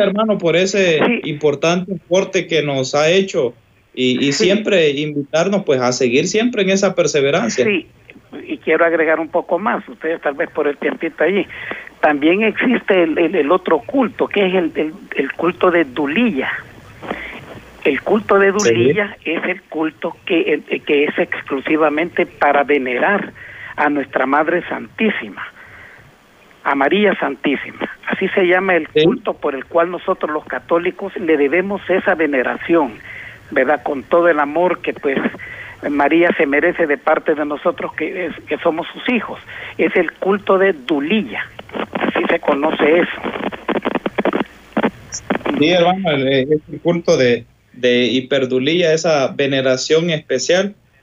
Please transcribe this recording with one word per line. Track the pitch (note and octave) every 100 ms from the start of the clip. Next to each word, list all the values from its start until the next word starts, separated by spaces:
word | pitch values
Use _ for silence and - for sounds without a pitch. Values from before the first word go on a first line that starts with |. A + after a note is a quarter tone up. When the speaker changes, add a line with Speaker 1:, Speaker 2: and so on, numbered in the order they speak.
| G3+
Speaker 1:
hermano, | G3 A3 G3
por | E3+ E3
ese | F#3+ G3+ F3+ D3+
Speaker 2:
Sí. | E3+ A#3
Speaker 1:
importante | - D3 D3 C#3 D#3+ F3+ F3+
aporte | F3 - F#3 F#3+ F#3 D#3+
que | D#3+
nos | D3 C3+ C3
ha | D3 D#3
hecho. | F#3+ F#3+ F3 A#2+ - _ _ _
Y, | B2 B2+ B2
y | C#3
Speaker 2:
Sí. | C#3
Speaker 1:
siempre | F3 G#3 G#3+ F#3+ D3+
invitarnos, | C#3 D3+ C#3+ C#3 D#3 F#3 G3+
pues, | - B2+
a | B2
seguir | B2 B2+ C3 F3
siempre | G#3+ A#3+ G#3+
en | F#3+
esa | F#3+ G3
perseverancia. | F3 D3+ D3+ C#3 E3 A3+ -
Speaker 2:
Sí, | A2 G2 - _ - - _ C#4+ -
y | D#4
quiero | - D#3+ E3+
agregar | E3 D#3 D#3
un | D#3+
poco | F3 - F3
más, | A3 G#3 -
ustedes | - D#3+ E3
tal | D3+
vez | C#3+ D#3
por | - D3
el | C#3
tiempito | C#3 - E3 -
allí. | D#3+ G#3 G3+ - - - - -
También | D#3 C#3+ D#3 F#3+
existe | A3 - - A3 - F#3
el, | E3 D3+
el, | E3
el | F#3 C#3
otro | F#3 - D#3+
culto, | - C#4 A3 - C#3
que | G3+ F#3
es |
el, | F#3 D#3+
el, | - D#3 F#3 -
el | - C3+
culto | - E3+ F3 F#3
de | E3+
Dulilla. | C#3+ B2+ C#3 E3+ A#3+ C3+ - - - - - - - - - - - - - -
El | - C3+
culto | - G#3+ - G3
de | G3 G3
Speaker 1:
Sí. | D3
Speaker 2:
Dulilla | A2+ B2 F#3+ G3+ -
es | - E3
el | - F#3
culto | - D#3 D#3 - E3+ -
que, | - - -
el, | - - -
que | - D3
es | D3 -
exclusivamente | F3 - - C3+ - D#3 D#3 D3 E3+ -
para | F3 - D3+ C#3+
venerar | C3+ C#3 B2+ B2 E3+ G3+ - - - - - -
a | D3
nuestra | D3 C3 C#3+
Madre | C3 C#3+ D#3+ F3 -
Santísima, | A#2+ A#2 - A3 - G#3+ - - - - - - - - _ _ _ - -
a | C#3+
María | C#3 C#3 F#3+ G#3 -
Santísima. | C#3+ C3+ - C3+ - - - - -
Así | - F#3+
se | - F3+
llama | F#3 F#3+ F3
el | D3+
Speaker 1:
Sí. | D3+
Speaker 2:
culto | E3 B3 -
por | E3+ D3+
el | C3+ -
cual | E3+ E3+
nosotros | E3+ - F#3 E3
los | D3+ -
católicos | B2+ - E3+ F3+ - G3 G#3+
le | E3 D3+
debemos | C#3+ E3+ G3 G3 -
esa | F#3 -
veneración, | E3 D3+ C#3 A#2+ A#2+ - E3+ C3 - - - - - -
¿verdad? | - C3 D3
Con | D#3 C#3
todo | A2 E3+ E3+
el | D3+
amor | C#3+ D#3+ F3+ E3+
que, | D#3+
pues... | - C#3+ C3+ G#3+ - - - - - -
María | C#3+ C#3+ E3 E3+ E3+
se | D3
merece | D3 E3+ F3 D#3+
de | C#3
parte | - D#3+ -
de | D3+
nosotros | D3 D3 F3+ E3+ E3+
que, | - D#3 F#3 E3
es, | - -
que | D3+
somos | E3+ D#3+ D#3+
sus | - -
hijos. | B3 - - - - - -
Es | E3 G3
el | D#3+
culto | - F#3 G3+ - F#3+
de | G3
Dulilla, | D#3+ B2 D3 D3 G#3+ C#3+ - - - - - - -
así | - - -
se | E3
conoce | - C#3 D#3 F3 D3+ F3
eso. | F#3+ - - - - - - - A#3+ - - - - - - - - - - - - - - - - C#3+
Speaker 1:
Sí, | D#3
hermano, | F3+ F3 F#3 F3+
el, | C#3+ C3+
el | C3+ C3+ D#3 - D3
culto | E3 E3+ F3 D3+
de, | B2 A#2 A#2+ _ _
de | B2 B2 B2
Hiperdulilla, | B2 B2+ B2+ C#3 B2+ B2+ C#3 F3 E3
esa | D#3+ E3+ D3 B2+
veneración | - C#3 C#3 C3 B2+ - D#3 E3+
especial. | D3 - B2+ - F3+ G3+ - _ _